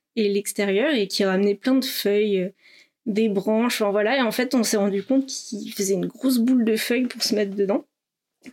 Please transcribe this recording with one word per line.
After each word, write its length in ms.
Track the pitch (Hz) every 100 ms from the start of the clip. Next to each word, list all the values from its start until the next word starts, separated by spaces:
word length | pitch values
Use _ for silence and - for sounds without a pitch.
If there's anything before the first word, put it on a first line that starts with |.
| _ -
et 120 | 208
l'extérieur 640 | 202 - - 202 196 285
et 120 | 277 196
qu'il 180 | - 196
ramenait 280 | 185 202
plein 200 | 202 - 262
de 80 |
feuilles, 560 | 254 - 202 208 214 196
euh, 80 | 185 - _ - _ _ -
des 220 | 202 220
branches, 520 | 196 190 220 240 -
enfin 100 | 202
voilà. 280 | 202 208 269
Et 40 |
en 100 | 233
fait, 220 | - 254
on 80 | 262
s'est 140 | 214 220
rendu 260 | 202 196
compte 240 | - 269 269
qu'il 460 | - - 208 220
faisait 220 | - 196
une 120 | 190 175
grosse 320 | - 262 254
boule 260 | 233 262
de 120 | 226 220
feuilles 300 | - 240 254
pour 160 | 240
se 120 | -
mettre 200 | 208 202
dedans. 300 | 196 196 233 - _ _ _ _ _ -